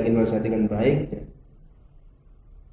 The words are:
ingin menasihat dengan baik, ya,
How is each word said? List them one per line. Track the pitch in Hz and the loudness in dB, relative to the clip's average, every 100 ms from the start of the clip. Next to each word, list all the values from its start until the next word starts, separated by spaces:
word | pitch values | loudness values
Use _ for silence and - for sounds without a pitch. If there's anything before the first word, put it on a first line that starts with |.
ingin | 113 117 | 2 2
menasihat | 107 107 | 2 0
dengan | 113 110 104 | 0 0 0
baik, | 107 127 143 151 | 2 2 2 -2
ya, | - - - - - - - - - - - - - - - - | -10 -12 -18 -20 -20 -20 -20 -20 -20 -20 -20 -20 -20 -20 -20 -20